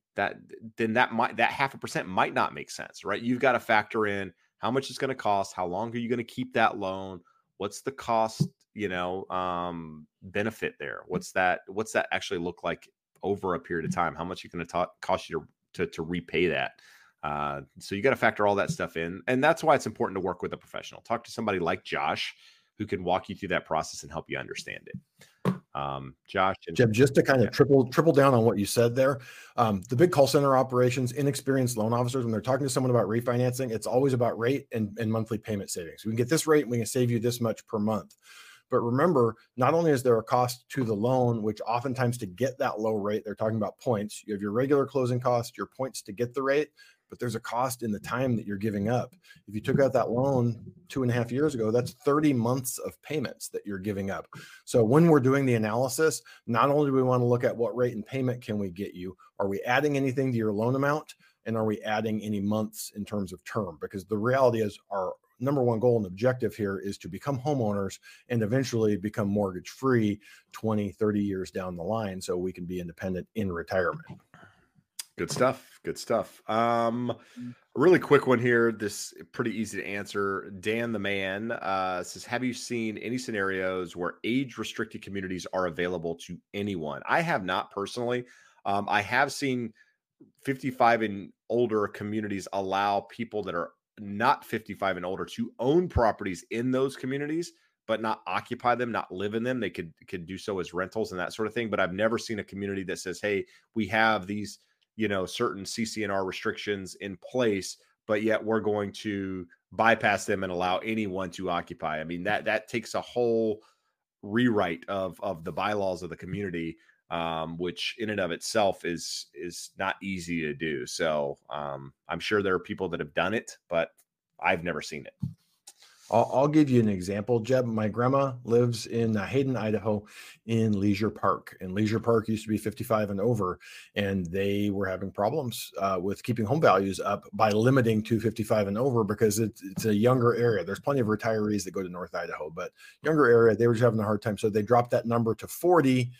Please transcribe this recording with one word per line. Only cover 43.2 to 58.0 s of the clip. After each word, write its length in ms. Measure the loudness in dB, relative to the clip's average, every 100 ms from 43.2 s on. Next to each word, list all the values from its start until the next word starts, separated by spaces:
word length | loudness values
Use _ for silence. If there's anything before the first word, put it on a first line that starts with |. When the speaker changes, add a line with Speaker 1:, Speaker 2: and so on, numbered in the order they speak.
Speaker 2:
they're 100 | -4
talking 220 | -4 -2 0
about 220 | -2 -4
points. 440 | -2 0 -2 -10 -8
You 80 |
have 80 | -6
your 100 | -2
regular 320 | -2 2 2
closing 360 | 2 0 0 0
cost, 360 | 2 0 -2 -8
your 100 | -10
points 360 | -6 -8 -8
to 100 | -12
get 220 | -4 -4
the 80 | -2
rate, 260 | 2 2 0 _ -20 _ _
but 120 | -8
there's 160 | -4 -4
a 40 |
cost 440 | -4 -2 -2 -2
in 80 | -4
the 80 | -4
time 340 | -4 -2 0
that 100 | 0
you're 120 | -2 -4
giving 320 | -4 -2 0
up. 260 | 0 -2 _ -20 -20 -10
If 80 |
you 60 | -8
took 200 | 0 2
out 120 | 4
that 180 | 4 2
loan 500 | 2 2 2 2 -2 -10 -20 -8
two 140 | -2
and 100 | 0
a 20 |
half 160 | 0 0
years 240 | 0 0
ago, 160 | 0 2
that's 220 | 2 0
thirty 400 | -2 2 4 4
months 460 | 4 2 0 -2 -8
of 220 | -10 -10
payments 440 | -6 -4 -4 -8 -10
that 140 | -10
you're 140 | -8 -6
giving 320 | -4 -2 -4
up. 160 | -6 -8 -16 -18 -20
So 180 | 0 4
when 240 | 6 8 8
we're 140 | 8
doing 260 | 6 2 2
the 80 |
analysis, 640 | 2 2 0 -2 2 0 0 -12 -18 -2
not 200 | 2 4
only 220 | 4 4
do 60 | 4
we 80 |
wanna 200 | 4 4
look 200 | 4 4
at 120 | 2 0
what 200 | -2 0
rate 180 | -2
and 100 | -2